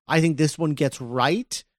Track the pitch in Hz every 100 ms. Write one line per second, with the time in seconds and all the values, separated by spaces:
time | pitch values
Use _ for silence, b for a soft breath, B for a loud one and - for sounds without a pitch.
0 | - 160 165 139 156 - 160 143 139 -
1 | 120 123 131 202 - - -